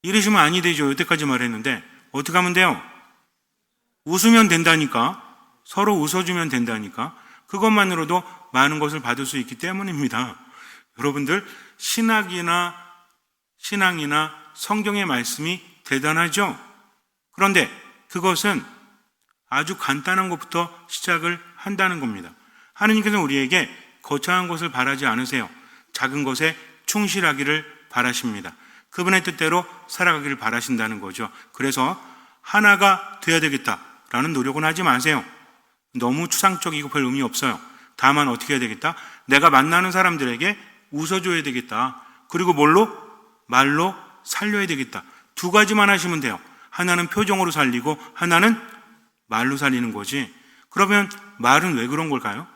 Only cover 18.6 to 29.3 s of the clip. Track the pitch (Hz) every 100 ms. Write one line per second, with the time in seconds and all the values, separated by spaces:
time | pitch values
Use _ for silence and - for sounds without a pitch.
18.6 | - - _ _ _ _ _ _ _ 131
19.6 | 156 190 - 139 143 190 190 165 - 170
20.6 | 170 - - - - 170 170 175 - -
21.6 | 202 196 190 175 127 101 85 - _ _
22.6 | _ - 214 214 208 208 143 139 131 180
23.6 | 139 - - _ - 143 180 180 180 165
24.6 | 165 127 127 135 139 113 127 131 101 -
25.6 | - - _ - 135 143 135 131 156 160
26.6 | - _ - 214 202 185 170 139 143 156
27.6 | 151 - _ 123 123 123 123 104 82 -
28.6 | - - _ - 180 190 180